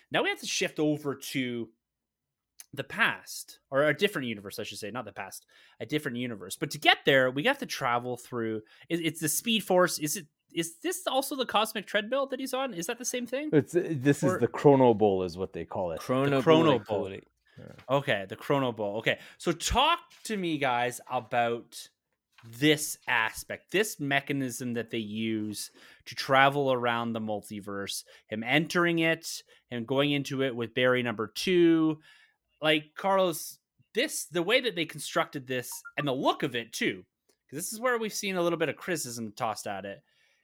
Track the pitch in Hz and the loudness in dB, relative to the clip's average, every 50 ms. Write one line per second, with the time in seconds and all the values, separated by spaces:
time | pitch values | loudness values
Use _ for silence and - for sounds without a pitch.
0 | _ - 139 175 285 392 403 - - 196 - - 190 170 - - 151 151 151 143 | _ -2 -2 0 0 0 -2 -4 -6 -4 -2 -2 -2 -2 0 0 0 0 0 0
1 | 147 143 127 - - - - 135 127 123 120 120 113 - _ _ _ _ _ _ | -2 -4 -6 -6 -6 -6 -4 -2 -2 -2 -2 -4 -6 -8 _ _ _ _ _ _
2 | _ _ _ _ _ _ _ _ _ _ _ - - - - 131 131 - - 196 | _ _ _ _ _ _ _ _ _ _ _ -20 -20 -16 -10 -10 -10 -6 -2 0
3 | 226 170 107 - - - - - - - - _ _ - 135 135 147 151 143 147 | 0 0 0 -2 -10 -14 -14 -14 -14 -16 -20 _ _ -2 0 2 2 2 2 2
4 | 202 196 202 160 131 120 110 101 98 98 - - 104 - 104 - 110 101 107 127 | 0 -2 -2 -2 -4 -4 -6 -8 -10 -12 -10 -10 -10 -10 -10 -10 -10 -8 -8 -8
5 | 117 101 - - 98 95 - - _ _ _ - - - _ - 120 113 147 147 | -10 -10 -10 -12 -12 -12 -14 -18 _ _ _ -20 -20 -20 _ -12 -8 -4 -4 -4
6 | 147 143 120 120 127 123 113 95 95 95 - - 160 147 - 147 - 339 392 - | -4 -4 -6 -4 -6 -6 -6 -8 -10 -10 -8 -6 -6 -6 -4 0 2 2 2 4
7 | - - 139 135 127 131 127 143 160 247 277 277 247 160 - - 139 123 120 120 | 4 4 6 6 6 4 0 0 0 0 0 0 -4 -8 -6 -4 -2 0 0 0
8 | 123 123 123 - - - 131 120 113 110 110 107 - _ - - - - 170 170 | 0 -2 -6 -8 -8 -8 -4 -4 -2 -2 -2 -4 -8 _ -20 -16 -8 -4 -4 -2
9 | 165 165 156 - 165 143 - - - 233 226 214 - - 190 180 180 160 - - | -2 -2 -4 -2 -2 -2 -2 -2 0 0 0 0 2 4 4 4 4 4 2 -2
10 | 151 147 - 202 151 _ _ _ _ _ - 165 165 165 - - - 339 359 - | -4 -4 -4 -6 -8 _ _ _ _ _ -6 -6 -6 -6 -6 -6 -6 -6 -4 -4
11 | - 294 262 262 269 - 302 269 247 - - 208 220 214 - 220 185 - - 208 | -4 -2 0 0 0 -2 -4 -4 -4 0 2 0 0 0 -2 -8 -6 -2 -2 -2
12 | 208 220 254 277 269 269 262 247 262 254 - 254 269 262 202 165 165 - 240 233 | -2 0 -2 -2 -2 -2 -4 -8 -6 -4 -4 -4 -4 -4 -6 -6 -6 -6 -6 -6
13 | 254 - - 247 240 - 254 269 302 302 - 147 127 - - 175 - - 165 131 | -6 -6 -4 -4 -6 -4 -6 -6 -2 4 4 4 4 4 0 0 0 0 -2 0
14 | 123 143 143 - 165 - 185 151 120 113 - - - 147 139 135 131 123 113 101 | 2 2 2 4 2 0 2 2 0 0 0 6 8 8 8 10 8 6 6 6
15 | 107 104 95 92 92 90 80 92 95 - - 85 82 - - 107 92 85 80 76 | 4 4 4 2 0 -2 -4 -6 -6 -6 -6 -10 -10 -6 -6 -4 -4 -4 -4 -6
16 | - - 127 131 139 143 139 135 120 160 156 160 165 156 135 113 101 - 107 98 | -4 -2 0 0 2 2 2 4 6 8 8 8 8 6 4 2 2 -2 -4 -2
17 | 101 98 98 101 - _ _ _ _ _ - - - - - - - - 131 143 | -2 -4 -8 -12 -14 _ _ _ _ _ -20 -20 -20 -20 -20 -12 -2 0 0 2
18 | 135 131 113 98 98 95 110 - - - 147 139 135 123 113 110 107 101 101 113 | 2 2 0 0 -2 -6 -10 -8 -2 0 2 2 2 0 -2 -2 -4 -2 -2 -2
19 | 110 139 117 - - - - - - 175 165 170 - - - 226 277 311 339 330 | 0 0 -2 -2 -6 -20 -12 -6 -2 -2 -2 -2 -2 0 2 4 4 4 2 0
20 | - _ - - - - 220 196 180 170 156 143 139 131 123 120 123 123 120 - | -4 _ -20 -12 -6 -6 -4 -2 -2 -2 -2 0 0 0 2 2 0 -2 -4 -6
21 | - - 127 127 117 - - 120 117 117 117 117 - - - - - - _ _ | -8 -4 -4 -4 -4 0 0 2 2 2 0 -4 -8 -14 -16 -16 -18 -18 _ _
22 | _ _ _ _ _ _ _ - - 117 113 117 143 156 147 143 - - - - | _ _ _ _ _ _ _ -20 -20 -14 -4 2 4 4 4 4 0 -6 -8 -8
23 | - - 127 117 110 110 - - - - 104 - _ - - 185 220 - - - | -4 0 2 2 2 0 -2 -6 -10 -10 -10 -12 _ -4 -2 0 0 -2 -4 -4
24 | 147 139 139 139 139 - 143 139 135 127 120 - 131 123 117 117 113 117 - 117 | -2 0 0 0 0 0 -2 -2 -2 -4 -4 -6 -6 -4 -4 -4 -4 -4 -4 -6
25 | 110 104 104 110 113 113 110 107 107 107 101 - - - _ - - - - _ | -6 -4 -4 -4 -2 -2 -2 -2 -2 -4 -6 -8 -10 -12 _ -20 -20 -20 -20 _
26 | - - - - - - 135 131 135 139 139 143 139 131 127 123 120 120 117 117 | -18 -14 -10 -8 0 4 6 6 6 6 6 4 2 2 2 2 2 0 0 0
27 | 117 117 113 113 110 107 107 101 101 - 107 104 95 104 98 98 98 95 - - | -2 -2 -4 -4 -4 -4 -6 -6 -8 -10 -12 -12 -10 -8 -8 -8 -6 -6 -8 -10
28 | - - - - _ - 110 107 113 120 135 151 165 151 - 180 170 170 170 165 | -10 -14 -20 -20 _ -8 -8 -6 -2 2 2 2 2 2 0 2 2 2 2 2
29 | 165 165 165 165 - - - - - _ - _ _ - 123 120 113 - 135 135 | 2 2 0 0 -4 -12 -12 -12 -14 _ -20 _ _ -8 -8 -6 -4 0 2 2
30 | 143 147 143 143 135 - 143 131 135 135 117 120 117 110 - 127 127 127 127 123 | 2 2 2 0 -2 -4 -2 -2 -2 -2 -2 -2 -4 -2 0 2 4 4 4 4
31 | 120 120 110 107 110 104 - - - 196 180 175 170 165 165 160 160 156 156 151 | 2 0 -2 -2 -4 -6 -4 -4 0 2 6 6 8 8 6 6 4 2 0 -2
32 | - - - - - _ _ _ _ _ _ - 147 156 156 151 151 - - - | -8 -20 -20 -20 -20 _ _ _ _ _ _ -2 2 2 2 2 0 -6 -10 -2
33 | - 190 196 190 190 180 156 147 - - - _ _ _ _ _ _ _ - 214 | 0 2 4 4 4 2 0 -4 -8 -12 -16 _ _ _ _ _ _ _ -2 -2
34 | 285 - - - - - 151 175 165 185 233 277 247 226 180 175 160 151 - 147 | -2 -2 -2 -8 -8 -4 -2 -2 2 2 2 2 2 0 -2 -2 -4 -4 -6 -10
35 | - - - 175 156 - - 147 127 123 131 127 120 - - - - - - - | -8 -2 0 0 0 0 -2 -10 -6 -4 -4 -4 -4 -6 -10 -12 -12 -10 -6 -4
36 | 143 143 123 135 202 311 370 - - 139 117 120 117 107 - - 240 165 104 92 | -2 0 0 2 2 2 2 2 -2 -2 -2 -4 -6 -6 -4 -2 -2 -2 -2 -4
37 | 95 _ _ _ _ _ _ _ _ - 127 151 180 - 226 214 240 254 240 226 | -12 _ _ _ _ _ _ _ _ -14 -10 -10 -8 -8 -8 -4 -2 0 0 0
38 | 226 208 - - - 196 190 180 170 170 170 160 165 143 - - - - 175 147 | -2 -4 -4 -4 -4 -2 0 2 2 2 2 2 0 0 -2 -4 -4 -4 -4 -4
39 | - 123 117 120 113 107 - - 127 110 104 - - 110 101 95 95 98 98 - | -4 -6 -8 -8 -8 -8 -6 -4 -2 -2 -2 -4 -6 -6 -6 -6 -8 -10 -10 -12
40 | _ _ _ _ _ _ _ _ | _ _ _ _ _ _ _ _